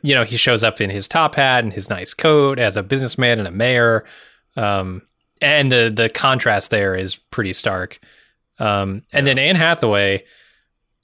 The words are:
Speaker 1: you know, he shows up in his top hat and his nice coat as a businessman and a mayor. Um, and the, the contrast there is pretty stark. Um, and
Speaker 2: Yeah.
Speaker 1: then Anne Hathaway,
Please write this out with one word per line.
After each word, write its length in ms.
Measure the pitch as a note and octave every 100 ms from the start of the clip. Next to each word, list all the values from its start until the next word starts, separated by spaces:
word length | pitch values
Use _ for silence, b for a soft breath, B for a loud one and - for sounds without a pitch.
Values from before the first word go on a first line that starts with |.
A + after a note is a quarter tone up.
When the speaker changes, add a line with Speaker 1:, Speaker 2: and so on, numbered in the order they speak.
Speaker 1:
you 120 | D3
know, 100 | C3
he 120 | A2 A#2
shows 260 | C3 A2+
up 160 | A2 -
in 100 | G2+
his 180 | G2+ -
top 260 | E3 D#3
hat 300 | - C3+ B2+
and 80 | A2
his 160 | G2 -
nice 220 | F#2+ F#2+
coat 440 | - D#3+ D3+ C#3 B2+
as 180 | A2 G#2
a 60 |
businessman 560 | F#2+ C3+ C3 - B2 A2+
and 100 | F#2+
a 20 |
mayor. 540 | F#2+ B2 B2 A#2 A2 B B B B _ -
Um, 460 | G#2 G2 F#2 F#2 - _ _ -
and 300 | C#3+ D3+ C#3
the, 220 | B2 A2+
the 140 | A2 A2+
contrast 600 | - C3+ C3 A#2+ G2+ -
there 240 | G#2+ G2
is 220 | F#2+ F#2+ -
pretty 360 | _ - G2
stark. 460 | F2+ - F#2 F2+ - b b b b _ -
Um, 440 | A2 G2+ G2 G2 -
and 140 | C#3+ C#3
Speaker 2:
Yeah. 80 |
Speaker 1:
then 40 | C3
Anne 180 | D3 F3+
Hathaway, 680 | E3 E3 A2+ G2+ G2 G2 b b b b b _ _ _